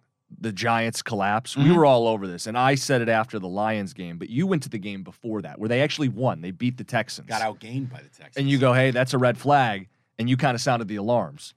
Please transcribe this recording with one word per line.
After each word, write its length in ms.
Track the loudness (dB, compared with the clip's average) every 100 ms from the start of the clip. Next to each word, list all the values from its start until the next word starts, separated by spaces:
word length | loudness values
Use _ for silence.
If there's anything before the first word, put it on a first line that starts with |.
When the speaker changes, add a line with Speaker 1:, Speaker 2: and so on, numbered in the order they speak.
| _ _ _ -10
Speaker 1:
The 120 | -8
Giants 500 | -4 0 0 0 -4
collapse. 540 | -6 -2 0 0 -2 2
We 80 | 4
Speaker 2:
Mm-hmm. 100 | 6
Speaker 1:
were 100 | 6
all 220 | 6 4
over 200 | 0 -4
this, 200 | -8 -6
and 100 | 0
I 180 | 2 2
said 260 | 2 0
it 60 | 2
after 300 | 2 0 -4
the 80 | -6
Lions 460 | -2 -2 -2 -6
game, 240 | -8 -12 -10
but 120 | -6
you 160 | -2 0
went 180 | -2
to 60 | -4
the 80 | -10
game 260 | -10 -12
before 380 | -14 -14 -8 -6
that, 140 | -8 -8
where 100 | -2
they 120 | 0
actually 280 | 0 0 -2
won. 320 | 0 -2 -2
They 100 | -8
beat 260 | -4 -4 -4
the 60 |
Texans. 440 | -4 -4 -4 -10 -6
Speaker 2:
Got 140 | -4
outgained 480 | -4 -6 -10 -8 -8
by 100 | -12
the 80 | -20
Texans. 260 | _ -14 -4
Speaker 1:
And 120 | 0
you 80 | 4
go, 160 | 4
"Hey, 180 | 4 4
that's 220 | 2 0
a 40 | 2
red 200 | 2 2
flag," 500 | 4 4 4 -2 -10 _ _ -6
and 100 | 0
you 60 | 2
kinda 240 | 2 0
sounded 280 | 0 0 -2
the 80 | -6
alarms. 560 | 0 0 0 -8 -20